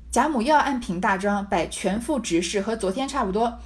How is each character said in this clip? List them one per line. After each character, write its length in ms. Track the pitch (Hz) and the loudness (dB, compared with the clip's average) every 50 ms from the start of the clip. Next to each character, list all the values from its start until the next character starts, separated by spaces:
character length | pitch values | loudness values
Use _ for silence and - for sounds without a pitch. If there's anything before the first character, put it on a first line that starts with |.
| - - - | -12 0 2
贾 140 | 233 262 311 | 2 2 4
母 120 | 302 233 | 2 0
又 60 | 220 | 2
要 140 | 294 311 285 | 4 4 4
按 180 | - 277 262 247 | 4 4 0 -2
品 220 | 240 - 175 180 | -4 -4 -4 0
大 180 | 196 214 196 185 | 0 0 0 2
庄， 260 | 202 202 202 202 202 - | 0 0 0 0 -2 0
摆 180 | 208 175 156 | 0 0 0
全 340 | - - - - 190 190 226 | -2 -4 -4 -2 -2 -2 -2
副 200 | 233 - 302 247 | -2 -2 -2 -2
执 200 | - - 165 165 | 0 0 0 0
事， 200 | 175 170 - 202 | 0 0 -2 -2
和 160 | 196 220 226 | 0 -2 -2
昨 160 | 226 196 185 | -2 -2 -2
天 160 | 190 262 262 269 | 0 -2 -4 -2
差 160 | 269 285 233 | -2 -2 -2
不 80 | 190 | 0
多， 260 | 185 214 240 233 233 - - | 0 0 0 0 -2 -6 -14